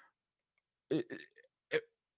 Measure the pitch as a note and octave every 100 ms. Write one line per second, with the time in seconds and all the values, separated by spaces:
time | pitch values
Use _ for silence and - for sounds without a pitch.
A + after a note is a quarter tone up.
0 | - _ _ _ _ _ _ _ - D3
1 | - G2 - - - _ - - - _
2 | _